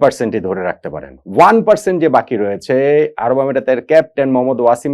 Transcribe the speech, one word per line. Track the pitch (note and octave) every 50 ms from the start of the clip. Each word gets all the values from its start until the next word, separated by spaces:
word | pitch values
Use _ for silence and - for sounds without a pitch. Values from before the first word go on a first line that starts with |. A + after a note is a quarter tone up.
| C#3+
পার্সেন্টই | B2+ - - B2 A2 A2 G#2+ E2+ F#2
ধরে | F#2 F#2+ F2+ F2+
রাখতে | - - - D#2 D2
পারেন। | D2 C#2 C2+ C2 - _ F#3 -
ওয়ান | D3 E3+ G3 A3 A3+ A3+
পার্সেন্ট | G#3+ G#3+ G#3 - F#3+ F#3 E3+ E3
যে | D3 B2+
বাকি | A#2 - - B2+ G2+ G#2
রয়েছে, | G2+ G2+ F#2 - - C3 C3 C#3 C#3+ D3 D3+ D3+ D3+ - - A2
আরব | A#2+ B2+ C3+ C3+
আমিরাতের | C#3 B2+ C3 - C3 C3 A#2+ A#2 -
ক্যাপ্টেন | D#3 D#3+ D3+ - _ C#3 C#3 C3+ C3
মোহাম্মদ | B2+ B2+ C3 C3 A#2
ওয়াসিম | A#2+ A#2 A#2+ B2 - C#3+